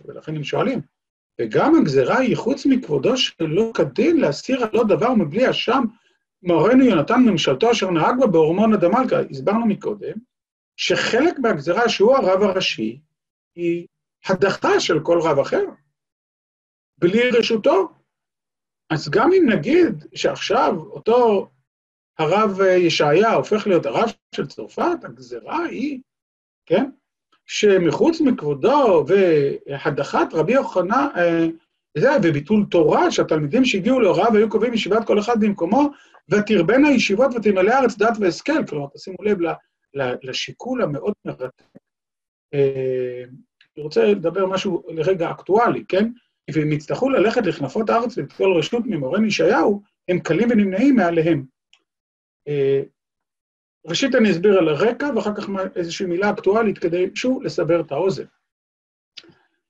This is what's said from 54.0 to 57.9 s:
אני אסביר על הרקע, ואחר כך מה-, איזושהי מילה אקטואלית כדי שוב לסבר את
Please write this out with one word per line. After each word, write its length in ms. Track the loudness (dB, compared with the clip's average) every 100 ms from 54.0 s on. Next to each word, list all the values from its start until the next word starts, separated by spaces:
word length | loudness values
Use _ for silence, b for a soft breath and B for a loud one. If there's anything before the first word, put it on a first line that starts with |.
| 0 2
אני 160 | 2
אסביר 260 | 4 4 4
על 120 | 2
הרקע, 380 | 2 0 0 -4 -4
ואחר 200 | -4 -6
כך 140 | -8
מה-, 140 | -6 -6 -6
איזושהי 300 | -8 -6 -6
מילה 240 | -2 -2
אקטואלית 480 | -2 0 0 0 -2
כדי 380 | -4 -2 -4 -4
שוב 280 | -4 -4
לסבר 380 | -4 -4 0 -2
את 100 | -2